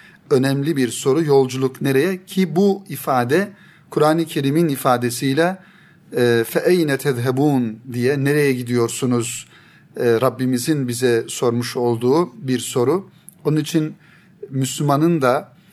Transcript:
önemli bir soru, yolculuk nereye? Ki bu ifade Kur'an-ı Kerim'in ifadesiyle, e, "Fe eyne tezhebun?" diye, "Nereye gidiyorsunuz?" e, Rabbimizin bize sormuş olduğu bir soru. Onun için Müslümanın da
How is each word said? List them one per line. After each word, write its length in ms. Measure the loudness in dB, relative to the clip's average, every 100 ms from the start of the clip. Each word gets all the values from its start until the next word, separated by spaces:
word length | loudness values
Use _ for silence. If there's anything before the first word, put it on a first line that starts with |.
| -20 -16 0
önemli 460 | 2 2 0 -2 0
bir 120 | -2
soru, 340 | -2 0 0
yolculuk 580 | 4 4 4 0 -4 -2
nereye? 440 | 0 2 0 -2 -6
Ki 300 | -2 0 2
bu 280 | 2 0 -6
ifade 640 | -8 -2 0 2 0 0 -8 -20 -20 _
Kur'an-ı 360 | 0 2 2 -2
Kerim'in 420 | -2 0 2 0
ifadesiyle, 920 | 0 0 0 0 -2 -2 0 0 -2 -12 -20 -20 _ _ 0
e, 280 | 2 2 0
"Fe 100 | 0
eyne 380 | 2 2 2 0
tezhebun?" 840 | -2 -2 0 2 2 2 -2 -6 -10
diye, 300 | -2 0 0
"Nereye 300 | 0 2 2
gidiyorsunuz?" 920 | 0 -2 0 0 -2 -2 0 -2 -8 -14 -20 -20 _ _ -2
e, 240 | 0 2
Rabbimizin 640 | 2 0 -2 -2 -2 -2 -2
bize 380 | 0 0 0 -2
sormuş 500 | -2 0 0 -2 -2
olduğu 720 | -2 0 2 2 0 -6 -4
bir 120 | -4
soru. 500 | -4 -2 0 0 -4 -18 -20 -8 -2
Onun 120 | -2
için 380 | 0 -2 -2 -6 _ -20 _ _ -8
Müslümanın 720 | -4 -4 -2 0 2 2 2
da 320 | 2 0 -4 _ _